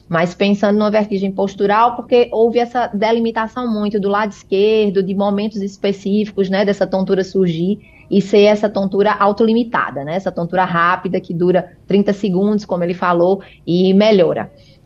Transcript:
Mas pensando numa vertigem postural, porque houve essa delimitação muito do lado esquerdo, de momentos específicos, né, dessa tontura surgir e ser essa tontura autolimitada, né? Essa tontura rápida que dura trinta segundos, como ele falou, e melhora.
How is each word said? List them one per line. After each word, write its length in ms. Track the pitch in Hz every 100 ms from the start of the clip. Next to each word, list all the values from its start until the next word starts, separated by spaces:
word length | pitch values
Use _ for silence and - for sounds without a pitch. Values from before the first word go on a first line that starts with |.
| -
Mas 280 | 170 175
pensando 420 | - 202 202 208 208
numa 140 | 214
vertigem 400 | 214 208 196 196
postural, 640 | 190 196 196 202 208 240
porque 340 | 240 226 247 240
houve 260 | 214 226 226
essa 300 | 240 247 233
delimitação 840 | 202 214 233 226 226 220 - 247
muito 280 | 214 208 214
do 80 | 196
lado 240 | 202 220
esquerdo, 720 | 196 - 196 214 220 208 185
de 100 | 190
momentos 480 | 196 202 202 214 214
específicos, 880 | 196 196 202 196 202 202 208 - 190
né, 140 | 190
dessa 200 | 202 196
tontura 380 | 180 190 185 190
surgir 560 | 185 196 185 160 175 208 - - -
e 100 | 202
ser 200 | 190 208
essa 260 | 202 208 208
tontura 440 | 208 196 196 202
autolimitada, 880 | - 202 208 226 226 233 165 101 131
né? 140 | 143 175
Essa 160 | 190
tontura 320 | 180 170 180
rápida 560 | 185 170 170 180 190 185
que 120 | -
dura 440 | 170 175 180 165 - -
trinta 260 | 196 202
segundos, 520 | 196 214 180 202 214
como 180 | 208 180
ele 100 | 175
falou, 480 | 175 180 175 175 190 - -
e 300 | - 175 185
melhora. 560 | 190 214 208 160 147 104 - - -